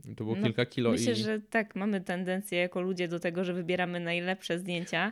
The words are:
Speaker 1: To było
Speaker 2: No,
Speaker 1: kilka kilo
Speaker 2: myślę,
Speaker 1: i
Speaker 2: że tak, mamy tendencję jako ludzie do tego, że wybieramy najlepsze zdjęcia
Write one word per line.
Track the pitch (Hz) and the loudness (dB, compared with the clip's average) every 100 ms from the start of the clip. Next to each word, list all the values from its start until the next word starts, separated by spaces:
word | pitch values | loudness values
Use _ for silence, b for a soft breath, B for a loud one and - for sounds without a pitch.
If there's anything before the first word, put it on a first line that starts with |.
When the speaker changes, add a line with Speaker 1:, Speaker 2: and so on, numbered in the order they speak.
| 113 110 | -12 -6
Speaker 1:
To | |
było | 110 185 | -2 0
Speaker 2:
No, | |
Speaker 1:
kilka | 120 117 123 | 2 2 0
kilo | - 127 | 2 2
Speaker 2:
myślę, | 233 240 | 4 2
Speaker 1:
i | 220 | 2
Speaker 2:
że | 214 214 | 0 -2
tak, | 208 226 214 190 | 0 0 0 -2
mamy | 202 196 | 0 0
tendencję | 180 180 180 185 202 175 | -2 -2 0 -2 0 0
jako | 180 180 | 0 0
ludzie | 185 180 175 | -2 0 0
do | 170 | 0
tego, | 175 170 | 0 0
że | 185 | 0
wybieramy | 180 165 180 180 175 | 0 0 0 0 0
najlepsze | 170 175 175 190 - 175 | 0 0 0 -2 -2 -2
zdjęcia | 180 175 175 170 196 | 0 -4 -2 0 0